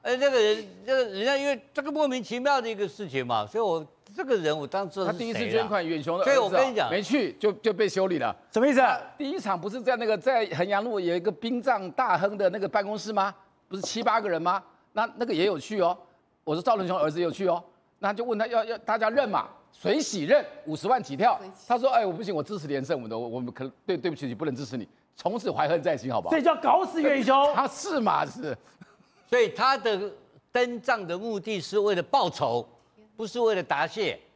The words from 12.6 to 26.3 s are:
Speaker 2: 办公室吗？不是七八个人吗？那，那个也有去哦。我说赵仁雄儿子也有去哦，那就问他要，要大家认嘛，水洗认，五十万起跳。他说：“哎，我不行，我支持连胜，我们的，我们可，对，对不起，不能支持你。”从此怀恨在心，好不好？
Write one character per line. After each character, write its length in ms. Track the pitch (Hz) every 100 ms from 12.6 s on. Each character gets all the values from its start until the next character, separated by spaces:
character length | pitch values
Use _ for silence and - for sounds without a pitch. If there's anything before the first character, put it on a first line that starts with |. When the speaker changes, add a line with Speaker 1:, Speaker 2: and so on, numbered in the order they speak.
| 196
Speaker 2:
办 160 | 214
公 140 | 202 214
室 140 | 214
吗？ 220 | 208 196 - _ _ _
不 80 | 190
是 60 |
七 200 | - 220
八 200 | 233 220
个 80 | 208
人 120 | 165
吗？ 220 | 170 190 - _ _
那， 140 | 214 220 190
那 80 | 233
个 80 |
也 120 | 165 196
有 140 | 165
去 220 | - 214
哦。 140 | 170 123 - _ _ _ -
我 100 | 160
说 60 |
赵 160 | 180 220
仁 100 | 185
雄 100 | 180
儿 140 | 151
子 80 | 156
也 60 | 175
有 40 |
去 160 | 139 185
哦， 140 | 170 - _ _ _
那 140 | 202
就 100 | 208
问 160 | 240 214
他 80 | 226
要， 160 | 233
要 140 | 226 226
大 180 | - 220
家 120 | 214
认 180 | 240 247
嘛， 220 | 165 - - _
水 260 | _ 175 269
洗 240 | - 196
认， 200 | 151 277 - - 151
五 80 |
十 140 | 156 190
万 160 | 254
起 140 | - 135
跳。 200 | 226 202 190 190 -
他 100 | 240
说 120 | 254
：“哎， 140 | 233 202
我 80 |
不 100 | 165
行， 100 | 202
我 80 | 165
支 160 | 147 202
持 80 | 147
连 180 | 139
胜， 120 | 127 151
我 60 |
们 80 | 110
的， 80 | 113
我 220 | 120 120
们 120 | 123
可， 180 | - 131 _ -
对， 120 | 175
对 120 | 175
不 60 | 151
起， 180 | 139
不 120 | 110 156
能 100 | 120
支 100 | 135
持 120 | 123
你。” 100 | 104 _ _ -
从 200 | 175 220
此 140 | 226
怀 160 | 151 147
恨 140 | 165
在 160 | 160 143
心， 120 | 135
好 120 | 113
不 80 |
好？ 60 | 82